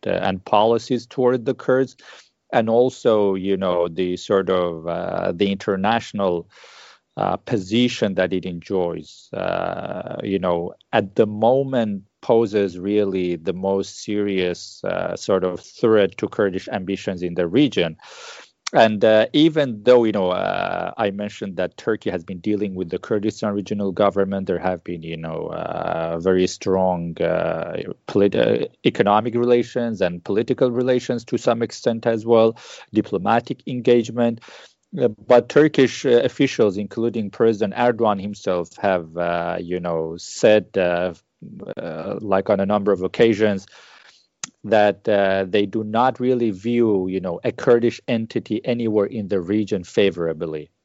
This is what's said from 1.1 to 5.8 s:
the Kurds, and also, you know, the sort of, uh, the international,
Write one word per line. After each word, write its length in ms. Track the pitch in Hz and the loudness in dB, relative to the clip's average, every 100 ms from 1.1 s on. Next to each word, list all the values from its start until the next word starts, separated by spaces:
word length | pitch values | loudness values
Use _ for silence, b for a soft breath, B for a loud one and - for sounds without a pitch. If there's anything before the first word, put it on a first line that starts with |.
| - 127 127 113 | 0 0 0 -2
the 80 | |
Kurds, 420 | 127 - 131 135 - B B B _ _ | -6 0 0 0 -6 B B B _ _
and 160 | - 113 | 0 2
also, 680 | 113 127 - 123 110 101 | 4 4 2 2 4 2
you 220 | 95 95 98 | 0 -2 0
know, 320 | 95 87 87 | 0 0 0
the 280 | 82 90 90 | -2 -4 -4
sort 320 | - 98 92 | 0 0 2
of, 380 | 92 87 82 80 | 0 0 -4 -6
uh, 460 | 85 90 90 92 | -6 -4 -4 -4
the 160 | 87 98 | 0 0
international, 1000 | 98 - 95 | 0 -2 -2